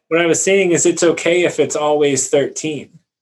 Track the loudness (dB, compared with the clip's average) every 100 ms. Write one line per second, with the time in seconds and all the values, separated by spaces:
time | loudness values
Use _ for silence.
0 | _ 0 0 0 2 2 2 2 2 2
1 | 0 0 0 0 0 0 -2 -2 -2 0
2 | 2 0 0 0 0 -4 -8 -8 -12 _
3 | _ _